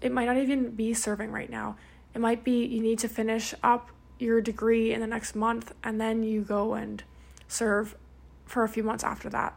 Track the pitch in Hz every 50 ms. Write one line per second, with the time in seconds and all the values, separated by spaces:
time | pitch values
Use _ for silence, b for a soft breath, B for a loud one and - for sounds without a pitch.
0 | - 254 247 254 233 240 247 262 277 262 285 269 254 233 226 214 220 226 233 220
1 | - 214 208 202 214 220 214 214 - - 240 226 - 214 208 B B B B B
2 | B B - 233 233 226 233 226 - 254 247 240 240 - 240 226 226 220 226 220
3 | - 220 - - 220 220 220 226 226 - - - - - 240 240 - - - -
4 | - - - - 254 226 226 226 214 226 220 - 220 226 226 226 226 226 226 226
5 | 226 220 226 226 220 - - 214 214 226 233 233 226 - - - - - 220 214
6 | 220 220 226 226 220 220 220 214 202 196 208 208 202 220 214 214 214 214 214 202
7 | - b b b b b b b b b - - 233 214 202 208 220 214 - -
8 | - - - - - - - - - - - 254 226 214 220 226 214 214 220 -
9 | - - - 208 - 208 208 - - - -